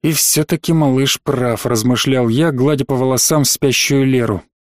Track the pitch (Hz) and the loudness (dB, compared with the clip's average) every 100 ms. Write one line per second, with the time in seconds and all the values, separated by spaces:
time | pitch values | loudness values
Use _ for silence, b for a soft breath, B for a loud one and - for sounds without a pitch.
0 | 151 151 - - 151 160 - 160 143 131 | -2 0 0 0 0 -2 0 0 2 2
1 | 135 - - 127 123 113 123 117 117 120 | 0 -2 -4 -2 -2 -2 -2 0 0 0
2 | - 135 120 117 165 131 135 147 135 131 | 0 0 0 0 0 0 0 0 -2 -2
3 | 131 127 - 156 135 - - 185 - 139 | 0 0 0 0 0 0 0 0 0 0
4 | 135 127 113 98 - _ _ | 2 2 0 -4 -8 _ _